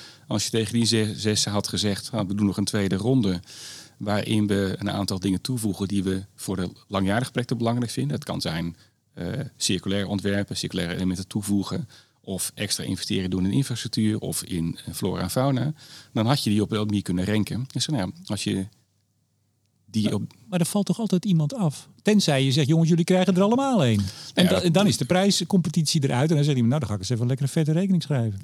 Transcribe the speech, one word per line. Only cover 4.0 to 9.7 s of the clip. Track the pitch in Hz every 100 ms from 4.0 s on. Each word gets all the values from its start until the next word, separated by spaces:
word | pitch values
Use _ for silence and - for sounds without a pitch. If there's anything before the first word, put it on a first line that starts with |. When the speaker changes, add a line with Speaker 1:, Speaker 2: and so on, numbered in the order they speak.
| 101 104 - 110 104
Speaker 1:
we | 101 95 -
een | 101
aantal | 98 95 92
dingen | 101 92
toevoegen | - 123 107 92 98
die | 101
we | 95 95 98 -
voor | - 95
de | 87 - -
langjarige | 98 95 110 127
projecten | 127 120 117
belangrijk | 117 120 120
vinden." | - 139 143
Dat | -
kan | 90
zijn, | 87 82 85 82 _ _ _
eh, | - 98 - - -
circulair | -